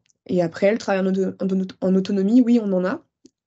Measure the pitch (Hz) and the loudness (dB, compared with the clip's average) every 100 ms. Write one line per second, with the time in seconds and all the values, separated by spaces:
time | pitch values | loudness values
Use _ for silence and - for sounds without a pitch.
0 | _ _ - 180 165 - 196 226 - 190 | _ _ -4 -2 -2 0 0 0 -2 -2
1 | 190 190 185 190 190 190 185 - 185 190 | 0 -2 -4 -4 -4 -2 -4 -4 0 0
2 | 190 202 196 247 233 240 208 185 180 330 | 0 -2 2 4 4 2 2 -2 -2 -6
3 | _ _ _ _ | _ _ _ _